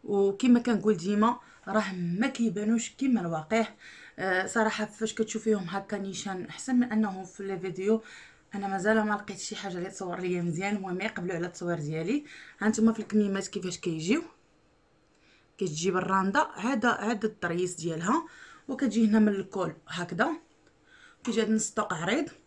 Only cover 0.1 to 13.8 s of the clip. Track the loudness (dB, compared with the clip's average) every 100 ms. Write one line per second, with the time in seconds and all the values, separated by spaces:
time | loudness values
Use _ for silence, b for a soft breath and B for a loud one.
0.1 | 2 2 4 6 6 6 2 2 2 0
1.1 | 4 2 2 B B -2 -2 0 -4 -2
2.1 | 0 -2 0 -2 0 0 0 -2 -4 0
3.1 | 2 0 -4 0 0 0 -6 B B B
4.1 | -6 0 0 0 2 0 0 -6 -4 -6
5.1 | -2 -2 0 2 2 0 -6 -6 -6 -6
6.1 | -8 -8 -8 -10 -10 0 2 4 2 0
7.1 | -2 -12 -10 -6 -4 -4 -2 2 0 B
8.1 | B B B _ -6 -4 0 2 4 2
9.1 | -2 -4 -10 -8 -8 -6 -6 -8 -6 -8
10.1 | -4 -2 0 0 -2 -2 -2 -4 -4 -4
11.1 | -4 -4 -4 -6 -4 -4 -2 -2 -4 -2
12.1 | -2 B B B B 0 4 4 4 0
13.1 | 2 2 0 -4 -6 -6 -4